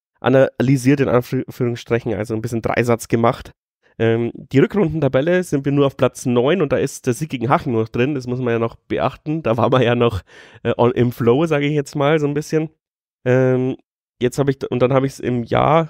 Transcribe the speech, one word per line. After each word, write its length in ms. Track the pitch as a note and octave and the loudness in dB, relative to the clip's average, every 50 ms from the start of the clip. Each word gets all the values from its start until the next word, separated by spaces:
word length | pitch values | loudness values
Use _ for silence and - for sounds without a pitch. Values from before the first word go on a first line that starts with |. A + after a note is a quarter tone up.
| _ _ _ _ | _ _ _ _
analysiert, 800 | - A#2+ B2+ C3+ C3+ - - - B2 C3 C#3 C3 A#2+ C3 D3 C#3+ | 0 4 4 4 4 4 2 0 2 2 2 4 4 2 4 4
in 100 | C3 F2+ | 2 2
Anführungsstrichen, 1040 | G#2 B2 A#2+ - B2+ B2+ - - - - B2+ A#2+ A#2+ - - - A#2 A#2 - B2 G2+ | 2 0 0 -2 -6 -6 -6 -6 -6 -4 -4 -4 -4 -6 -4 -4 -2 -2 -2 -4 -4
also 200 | F#2+ G#2+ - A2 | -4 -4 -6 -6
ein 80 | A2 | -6
bisschen 200 | A#2 A2+ A#2 A2+ | -6 -4 -6 -4
Dreisatz 460 | - - - - A#2+ A#2+ A#2 G#2+ - | -2 -2 0 0 2 0 0 -2 -2
gemacht. 440 | - B2+ A#2 A#2 A#2 - - - - - _ _ _ _ _ _ _ _ - | -2 0 2 2 2 0 0 -6 -20 -20 _ _ _ _ _ _ _ _ -2
Ähm, 320 | A2+ A2+ A2+ A#2 A#2 A#2 - | 0 0 0 0 -2 -4 -6
die 240 | - - - - C3+ | -10 -8 0 2 4
Rückrundentabelle 840 | F#3 A#3 - G3+ F#3 D#3+ D#3 E3 C#3+ C3 C3+ C3 D3 F3 F3+ F3+ | 4 4 2 0 0 0 0 0 -2 0 0 0 0 2 0 0
sind 240 | F3 - D3+ C#3 C#3 | 0 -2 -4 -2 -2
wir 60 | C#3+ | 0
nur 160 | C#3 C#3+ C#3+ | 0 2 2
auf 100 | C3+ - | 0 0
Platz 300 | - B2+ B2 - - - | 0 -2 -2 -2 -2 -4
neun 340 | B2+ A#2+ A#2+ A#2+ C#3+ F3 G3 | 0 0 2 2 2 2 0
und 100 | D3+ C#3 | 0 0
da 60 | C3 | 0
ist 300 | F#2+ B2 C#3+ - - - | -2 -2 -4 -6 -6 -4
der 80 | B2+ A#2 | -4 -2
Sieg 160 | - D#3 - | -2 -4 -8
gegen 180 | C#3 B2 A2+ B2+ | -6 -4 0 0
Haching 240 | D3 F3 - C#3+ A#2 | 0 0 0 0 -2
noch 160 | A2 A2+ - | -2 -2 -2
drin, 240 | - A#2+ B2 D3 D3+ | -2 -2 -2 -2 -2
das 140 | C3+ B2 | -6 -6
muss 100 | B2 B2 | -6 -6
man 160 | C3 B2+ A#2+ A#2 | -4 -2 -2 -2
ja 60 | A2+ | -2
noch 160 | A2+ A2+ - | -2 -4 -6
beachten. 680 | - _ - - - - C3 - - - D3+ D#3 E3 | -10 _ -6 -4 -2 -2 -2 -4 -6 -8 -6 -6 -4
Da 160 | - A2+ A#2+ | -2 -2 0
war 140 | A#2+ A2 A#2 | 0 2 2
man 100 | C3 B2+ | 2 2
ja 140 | A#2 A#2+ A#2+ | 2 2 2
noch, 260 | A#2+ A#2+ A#2 G#2 F2+ - _ - - - - - - | 2 0 0 0 -4 -10 _ -20 -20 -20 -20 -16 -8
äh, 100 | - A#2+ - | -4 -4 0
on, 140 | - A#2+ A#2+ | 2 2 2
im 200 | - - A#2+ B2 | 2 2 0 0
Flow, 360 | - - A2+ A#2 B2 C#3+ E3+ | 0 0 2 2 2 2 2
sag 160 | E3 D3+ C#3+ C#3+ | 0 0 -2 -2
ich 80 | C#3+ | -2
jetzt 240 | D3+ D3 C#3 - - | -2 -2 -4 -4 -4
mal, 240 | D3 C#3 D3 D#3+ D#3 | -2 0 2 2 2
so 80 | D3 | 0
ein 80 | C#3+ D3 | -2 -4
bisschen. 340 | D3 D3+ - D#3+ D#3 D#3+ D#3 _ _ _ _ _ _ _ _ _ _ - | -4 -6 -2 -2 -2 -2 -4 _ _ _ _ _ _ _ _ _ _ -2
Ähm, 500 | B2+ B2 C3 C3 B2+ B2+ B2 B2+ C3 - - _ _ _ _ _ _ _ - | 2 2 4 4 2 2 0 0 -2 -4 -8 _ _ _ _ _ _ _ -4
jetzt 160 | A2+ B2 - | -4 -2 0
hab 120 | D3 C#3 C#3+ | 0 0 0
ich, 200 | C3+ - - - | -2 -2 -4 -4
und 140 | B2+ B2 B2+ | -2 0 0
dann 100 | B2 C3+ | 2 2
hab 100 | C3 C3+ | 2 0
ich's 160 | C3+ - - | -2 -4 -6
im 220 | - A#2 B2 A#2+ A#2 | -6 -4 -4 -4 -4
Jahr, 460 | - A#2+ A#2+ B2+ C3+ D#3 E3 D#3+ | -2 0 2 2 4 2 2 0